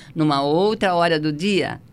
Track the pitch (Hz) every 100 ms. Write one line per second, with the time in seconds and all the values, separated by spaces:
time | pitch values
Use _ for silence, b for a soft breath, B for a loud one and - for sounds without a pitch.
0 | B 160 151 139 143 160 208 214 202 175
1 | 170 160 156 147 196 185 131 - -